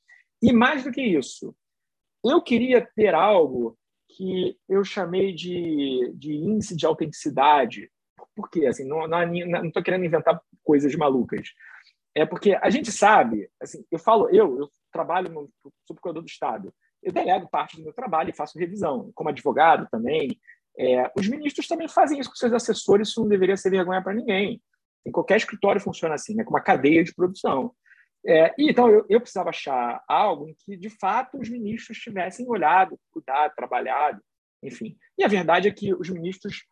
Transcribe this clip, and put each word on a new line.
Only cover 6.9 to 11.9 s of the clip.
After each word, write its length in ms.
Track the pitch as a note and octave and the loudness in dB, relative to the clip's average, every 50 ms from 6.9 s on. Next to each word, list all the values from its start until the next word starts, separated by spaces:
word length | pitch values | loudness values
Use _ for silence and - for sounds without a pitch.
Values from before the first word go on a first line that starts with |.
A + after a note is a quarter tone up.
| D#3 - E3 D3+ - - - D3+ C#3 C3 C#3 D3+ D3 C#3+ B2+ A2 - G2+ - - _ _ _ _ _ - - - _ | 0 -2 -4 -8 -8 -8 -8 -4 0 2 4 6 6 4 4 0 -4 -10 -16 -18 _ _ _ _ _ -20 -20 -18 _
Por 140 | - G3+ - | -16 -14 -6
quê? 160 | - E3+ C#3+ | -2 0 0
Assim, 200 | B2 G#2+ - C3+ | 0 0 -2 -6
não, 220 | C3+ D3+ D#3+ D#3+ | -6 -6 -6 -4
não, 180 | D#3+ E3 F3 E3+ | -2 -2 -2 0
não 460 | E3+ F3 F3 F3 F3+ E3+ E3 F3 D#3+ | -2 -2 -4 -4 -4 -4 -4 -4 -4
tô 100 | - F#3+ | -4 -4
querendo 220 | F3 F3+ F3+ F#3 F3+ | -2 -2 -2 -2 0
inventar 380 | D#3+ E3 D#3 - E3 D#3+ E3+ - _ _ _ _ | 0 -2 0 2 0 0 0 -4 _ _ _ _
coisas 300 | - D3+ C#3 C#3+ C#3 - | 2 4 4 4 2 0
malucas. 520 | E3+ D3+ C#3 C3 B2+ A2 - A2 G#2 - - - _ - - - - _ _ | 0 2 2 2 2 0 -2 -4 -8 -10 -12 -18 _ -20 -20 -20 -20 _ _